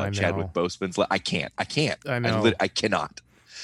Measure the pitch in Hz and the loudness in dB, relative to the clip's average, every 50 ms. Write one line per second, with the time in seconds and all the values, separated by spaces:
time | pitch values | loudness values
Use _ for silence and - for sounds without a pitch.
0 | - 101 101 101 98 85 90 98 98 90 - 87 87 87 - - 95 92 87 101 | 0 0 0 0 0 0 0 0 -2 -2 0 0 0 0 -2 -4 -6 -2 0 0
1 | 101 - 95 95 - - - 85 67 - - - 190 - - 139 156 120 - - | 2 2 0 0 0 -2 -2 -2 -2 -4 -4 -4 -4 -2 0 0 0 0 -2 -4
2 | - 143 127 120 120 113 110 107 104 113 - - 98 98 - - - 110 98 82 | -4 -4 -2 0 0 2 2 4 4 4 4 4 2 0 0 0 0 2 2 0
3 | 76 - - - - _ _ _ _ - - - | 0 -4 -8 -14 -20 _ _ _ _ -20 -18 -16